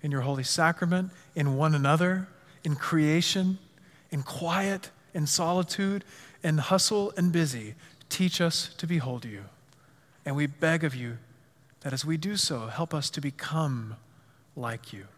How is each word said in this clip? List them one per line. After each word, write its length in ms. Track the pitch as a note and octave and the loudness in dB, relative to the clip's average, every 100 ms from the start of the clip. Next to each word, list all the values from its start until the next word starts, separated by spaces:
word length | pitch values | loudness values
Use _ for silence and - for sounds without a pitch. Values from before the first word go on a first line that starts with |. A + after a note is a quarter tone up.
in 100 | D3+ | 0
your 100 | C#3 | 0
holy 220 | C3 C#3 | 0 -2
sacrament, 680 | C3 - E3 E3 F3 F3+ F#3 - - - | 0 4 4 4 0 0 0 -8 -10 0
in 200 | C#3+ C3+ | 0 4
one 180 | D#3 D3 | 4 4
another, 520 | C#3 D#3+ F3+ F#3 F#3+ - - - | 6 6 4 2 -4 -12 -20 -8
in 120 | E3 C#3+ | -4 -4
creation, 840 | - E3 D3+ D#3+ E3+ G3 F#3 F#3+ - - - - - | 0 2 4 4 2 2 0 0 -8 -20 -20 -20 -8
in 100 | D3 | -6
quiet, 680 | C3+ C3+ E3 F3+ G3 F#3+ - - - | -6 -6 -2 0 0 -2 -6 -20 -10
in 120 | F3+ D3 | -4 -2
solitude, 800 | - E3+ F3+ F3 - G3 G3+ - - - - | 0 2 2 0 0 0 -2 -6 -20 -20 -6
in 140 | E3+ D3+ | 0 0
hustle 520 | C3 F#3+ - G#3+ G3+ G3+ | 4 4 4 2 -2 0
and 140 | F3+ | 2
busy. 440 | E3+ D#3 B2+ G#2+ - - - - | 2 0 -2 -10 -14 -20 -20 -10
Teach 300 | - F#3 - | 0 0 2
us 340 | E3+ - - - | 0 0 -6 -8
to 100 | E3 | -2
behold 400 | E3+ C3 B2 A#2 | -2 -2 -6 -8
you. 200 | G2+ G2+ - _ - - - _ _ - | -12 -14 -20 _ -20 -20 -20 _ _ -4
And 100 | C#3 | 0
we 100 | D3 | 0
beg 380 | C#3+ D#3+ E3 | 2 2 2
of 100 | D#3 | 0
you 240 | B2+ A#2+ A#2 - - _ _ _ _ | -2 -8 -10 -14 -20 _ _ _ _
that 120 | C#3+ | -8
as 120 | C3 D3 | -6 -2
we 100 | D#3+ | -2
do 220 | F3+ G3+ | -2 -2
so, 300 | - C3 A2 | -2 -2 -6
help 260 | A2+ E3 | -6 -4
us 160 | D#3+ C3+ | -2 -4
to 120 | - | -6
become 760 | C#3+ C3+ - D#3 D#3 B2 A2 A2 - - _ _ _ - | -8 -8 -4 -2 0 -2 -6 -12 -16 -20 _ _ _ -8
like 380 | A#2+ A2+ - | -8 -8 -10
you. 140 | G2+ G2+ | -16 -18